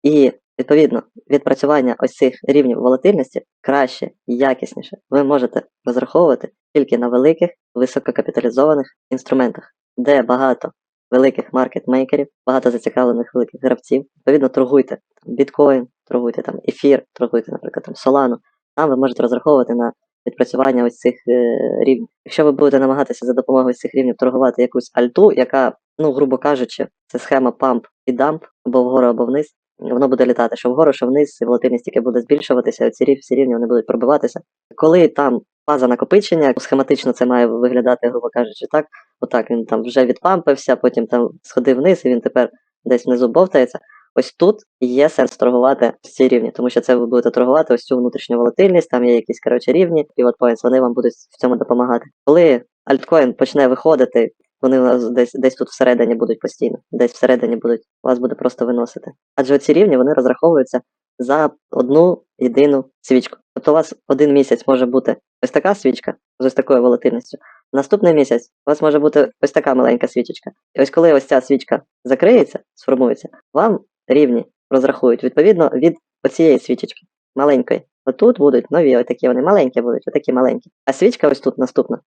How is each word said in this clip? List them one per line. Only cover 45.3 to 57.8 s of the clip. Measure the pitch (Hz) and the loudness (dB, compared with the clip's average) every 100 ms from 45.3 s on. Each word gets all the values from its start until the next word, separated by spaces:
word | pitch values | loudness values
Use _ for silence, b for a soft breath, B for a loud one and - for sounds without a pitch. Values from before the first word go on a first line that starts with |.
| - | 0
торгувати | 123 123 127 131 117 - | 0 2 2 2 -2 -4
ці | - - 131 | -20 0 2
рівні, | 123 113 | 2 -2
тому | - 123 | -4 -2
що | - | -2
це | - 123 | 0 -2
ви | 117 | 0
будете | 123 120 | 0 0
торгувати | 123 123 147 156 | 0 2 2 2
ось | 120 | -2
цю | - 127 | -2 -2
внутрішню | 123 123 - 120 | -2 -6 -6 -2
волатильність, | 117 - 190 175 165 | -2 2 2 2 0
там | 123 | -2
є | 123 | 2
якісь, | 120 - - | 0 -2 -8
коротше, | - 120 - | -2 -2 0
рівні, | 160 180 160 147 - | 0 2 0 -2 -2
pivot | 123 120 | -2 0
points, | 123 117 | -2 0
вони | 123 131 | 0 0
вам | 127 | 0
будуть | 120 120 | -2 -4
в | - _ _ | -6 _ _
цьому | 127 117 | -4 -2
допомагати. | - 120 123 120 - _ | -2 -2 0 -4 -6 _
Коли | - 160 165 123 - _ | 2 4 4 2 -4 _
альткоін | - 139 - 160 131 | -2 -2 2 2 2
почне | - 135 147 131 | 0 -2 2 2
виходити, | 127 160 147 123 117 113 _ _ _ | 2 0 2 2 0 -2 _ _ _
вони | 131 131 | 0 2
у | |
нас | 127 123 117 | 2 0 0
десь, | 120 123 | -2 -2
десь | 135 131 | 0 -4
тут | - 127 | -2 -10
всередині | - 127 120 117 | -2 0 2 0
будуть | 117 113 110 | -2 -4 -4
постійно, | - - 120 - _ | -8 -6 -6 -6 _
десь | 120 120 | -4 -4
всередині | - 131 123 120 117 | 0 0 2 0 -4
будуть, | 117 113 | -2 -4